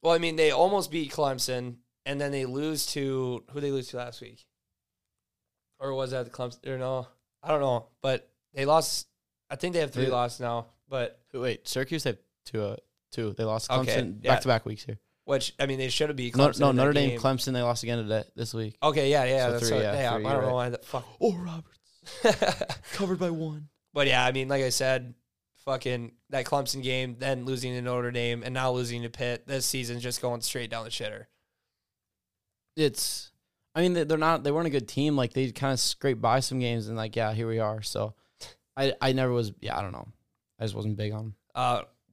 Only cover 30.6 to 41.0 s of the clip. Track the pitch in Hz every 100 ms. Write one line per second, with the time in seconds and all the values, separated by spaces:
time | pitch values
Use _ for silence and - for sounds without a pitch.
30.6 | 113 113 110 - 107 104 - _ _ _
31.6 | _ _ _ _ _ _ _ _ _ _
32.6 | _ - 151 - - - - _ _ _
33.6 | _ 160 180 175 151 160 160 165 143 151
34.6 | 170 139 113 - 147 143 120 131 131 113
35.6 | 139 127 - - 139 120 113 127 123 131
36.6 | 123 117 107 113 110 113 110 110 113 113
37.6 | 107 110 107 104 107 - _ - - -
38.6 | _ - 135 - 135 131 127 120 107 -
39.6 | 113 101 98 62 110 - _ _ _ -
40.6 | 110 107 107 104